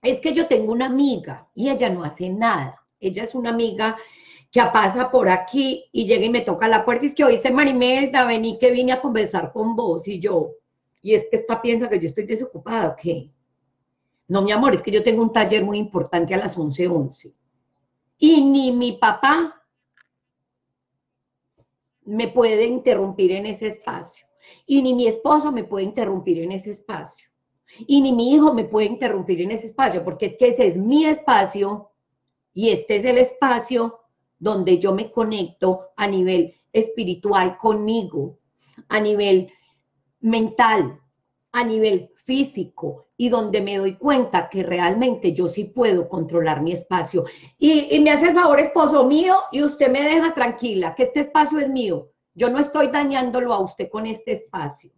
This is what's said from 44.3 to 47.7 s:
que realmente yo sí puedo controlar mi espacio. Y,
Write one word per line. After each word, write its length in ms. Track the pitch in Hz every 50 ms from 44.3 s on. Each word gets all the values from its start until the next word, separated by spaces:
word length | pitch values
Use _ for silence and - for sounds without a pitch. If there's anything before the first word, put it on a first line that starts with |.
| - 180 170 -
que 120 | - 190
realmente 720 | 180 170 180 175 175 175 190 226 254 254 233 - - 180
yo 160 | 156 160 180 165
sí 160 | - 208 202
puedo 440 | - - 254 240 220 190 175 170 -
controlar 540 | - 165 160 - 160 170 165 160 151 143
mi 100 | 147 165
espacio. 520 | 175 175 - _ 185 180 160 - - 180 - - - - - - _ _
Y, 380 | - 302